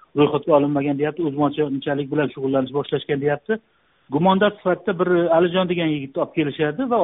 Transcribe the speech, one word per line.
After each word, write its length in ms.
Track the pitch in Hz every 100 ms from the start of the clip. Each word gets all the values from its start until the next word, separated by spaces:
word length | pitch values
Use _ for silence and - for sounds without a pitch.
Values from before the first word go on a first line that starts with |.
| _ 139
ro'yxatga 360 | 147 147 147 147
olinmagan, 400 | 143 147 143 139
deyapti, 240 | 151 151 165
o'zboshimchalik 800 | 139 147 147 147 135 151 143 139
bilan 160 | 151 143
shug'ullanish 400 | - 135 135 131
boshlashgan, 460 | 139 139 143 - 143
deyapti. 380 | 143 143 - 220 _ _ _ _ -
Gumondor 420 | 139 180 190 208
sifatida 420 | 208 185 175 - 175
bir 100 | 180 175 170 165
Alijon 320 | 175 180 180
degan 200 | 175 160
yigitni 280 | 151 135 175
olib 100 | 147
kelishadi 560 | - 151 135 151 151 262
va 80 | 233